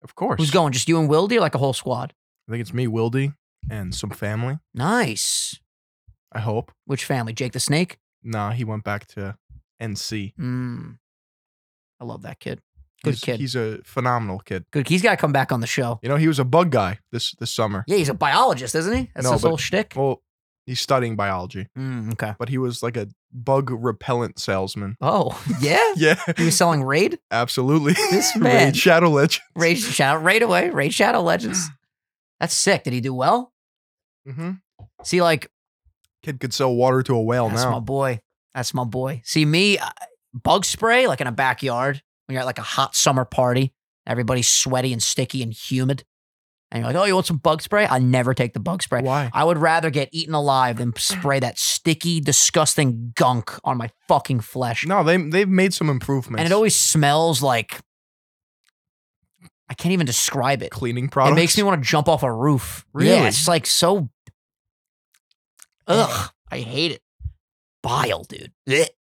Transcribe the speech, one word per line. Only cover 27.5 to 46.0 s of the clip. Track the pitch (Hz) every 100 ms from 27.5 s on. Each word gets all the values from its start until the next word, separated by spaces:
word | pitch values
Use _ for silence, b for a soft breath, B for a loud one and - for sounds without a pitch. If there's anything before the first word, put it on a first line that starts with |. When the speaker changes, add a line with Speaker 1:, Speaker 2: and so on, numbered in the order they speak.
| - 127 160 143
Speaker 1:
<laughs> | 180 415
Speaker 2:
This | 202 -
Speaker 1:
Raid | 214
Speaker 2:
man. | 247 240 151
Speaker 1:
Shadow | - 190 165 170
Legends. | 143 160 - _
Speaker 2:
Raid | 165 165 175
Shadow, | 226 - 139 156
Raid | 165 214
away. | 233 175 349
Raid | 269 139
Shadow | - 208 -
Legends. | 170 175 226 190 160 139 _ _
Speaker 1:
<sighs> | _ _ _ _
Speaker 2:
That's | 165
sick. | - - 190
Did | -
he | 123
do | 123
well? | 127 139 226 254 _ _ _ _ _ _ _ 139
Speaker 1:
Mm-hmm. | 131 170 190 _ _ - _
Speaker 2:
See, | - 180
like, | 170 160 - _ _ _ _ _ _ _
Speaker 1:
Kid | - 135
could | 131
sell | - 135
water | 120 127 131
to | 127
a | 120
whale | 110 123 113
Speaker 2:
That's | 110
Speaker 1:
now. | 127
Speaker 2:
my | 123
boy. | 113 139 135 113 _ _ _
That's | 131 120
my | 131
boy. | 123 127 131 131
See, | - 156
me, | 151 165 202 190
uh, | - - - _ _
bug | 120 - 185
spray, | - - 226 247 254
like, | 135
in | 127
a |
backyard, | 110 131 120 135 120 135 139 _ _ -
when |
you're | 131
at, | 127
like, | 120
a |
hot | 110 - 135 -
summer | 160 131
party, | 123 - 127 123 135 _ _ _ -
everybody's | 117 117 127 117
sweaty | - 135 127 131
and | 120
sticky | - - 127 135
and | 117
humid, | 113 - 131 131 139